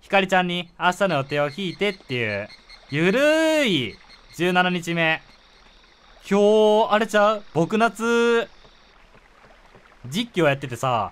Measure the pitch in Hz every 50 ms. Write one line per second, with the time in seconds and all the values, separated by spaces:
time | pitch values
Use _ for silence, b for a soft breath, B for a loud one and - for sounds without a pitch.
0 | _ - - 196 190 190 190 185 180 180 175 175 170 - _ - 160 180 180 -
1 | 202 190 170 139 135 143 147 147 147 147 139 151 196 175 151 - 190 208 196 -
2 | - - 135 123 117 107 104 101 104 104 - - _ _ - - - - 135 147
3 | 165 185 196 254 285 302 311 320 320 320 311 311 285 240 185 147 123 101 - -
4 | - - - - - - - - 165 180 185 180 180 180 180 175 170 170 170 170
5 | 165 160 160 - - - - _ _ _ _ _ _ - _ _ _ _ _ _
6 | _ _ - - - - 196 202 202 208 214 214 214 214 214 214 220 - 202 214
7 | 226 214 - 214 202 208 220 208 - - - 147 170 160 214 214 226 233 226 -
8 | 220 233 233 233 233 233 233 233 214 - - - - - _ _ _ _ _ _
9 | - _ - - _ _ _ - - - - _ _ - _ - _ - - _
10 | - 120 135 196 240 240 - 180 160 147 139 139 147 131 120 - - 131 123 113
11 | 101 87